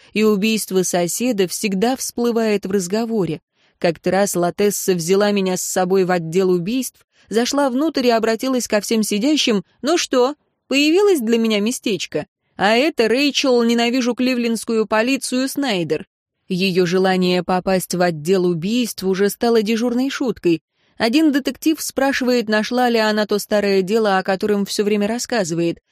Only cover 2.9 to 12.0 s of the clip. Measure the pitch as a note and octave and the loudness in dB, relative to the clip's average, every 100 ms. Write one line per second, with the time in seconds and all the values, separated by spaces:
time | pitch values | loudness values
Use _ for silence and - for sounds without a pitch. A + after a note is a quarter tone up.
2.9 | G#3 A3+ A3+ E3+ D3+ - _ _ _ F3+ | -4 -2 -2 -2 -4 -12 _ _ _ -2
3.9 | D#3+ - F#3 G3+ F3 F3 D#3+ G#3 G3 - | 0 -2 0 0 0 -2 0 0 0 0
4.9 | F#3 D#3+ F#3+ G#3 G3+ F#3 F#3 - - F3+ | 0 2 2 2 2 0 -2 -4 -2 0
5.9 | G3 F3+ F3+ D#3+ E3+ F#3+ F3+ E3+ B3+ B3 | 2 2 0 0 0 2 2 0 -4 -6
6.9 | - _ _ _ G#3 A#3+ C#4 C#4 B3 D#4+ | -10 _ _ _ -2 0 0 0 0 -2
7.9 | C#4 B3 A3+ A3 A3+ C4 B3+ - G#3 G3+ | 0 2 2 0 -2 -2 -2 0 -2 0
8.9 | A3+ G#3+ G#3 B3 D4+ - G#3 - _ B3+ | -2 0 0 0 2 2 0 -2 _ -2
9.9 | E4 - C4 B3 D4 _ _ _ C4+ D4 | 0 0 2 0 -2 _ _ _ 2 4
10.9 | E4+ G#4 F4 A3+ A#3 A3+ G#3+ G#3 C4 C4+ | 4 4 2 2 0 2 0 0 -2 -4
11.9 | F#3+ | -4